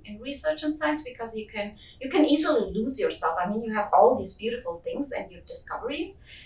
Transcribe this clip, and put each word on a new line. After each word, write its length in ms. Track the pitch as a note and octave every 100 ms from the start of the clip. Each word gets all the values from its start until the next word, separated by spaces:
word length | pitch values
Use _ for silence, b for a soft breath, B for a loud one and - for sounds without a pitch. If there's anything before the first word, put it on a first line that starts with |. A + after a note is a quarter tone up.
| -
in 140 | G#3
research 420 | C4 C#4 D4+ D#4
and 120 | D#4 D4+
science, 260 | D4+ D4+
because 320 | G4 B3 A3+ A3
you 100 | G#3+
can, 300 | G#3 G#3 - b b
you 100 | C4
can 140 | F4+
easily 480 | D4 D4 E4 C4+ F#3+
lose 260 | G3 A#3 C4
yourself. 380 | E3+ - D#3+ E3
I 100 | G3
mean, 140 | G#3+
you 120 | A3+
have 160 | G#3+ G3
all 260 | F3+ A3+ C4+
these 160 | -
beautiful 460 | - A3 - E3+ E3+
things 300 | - - C#4+
and 180 | - G3
your 120 | F3+
discoveries, 760 | - - - - A#3 D4+ F#4 - b b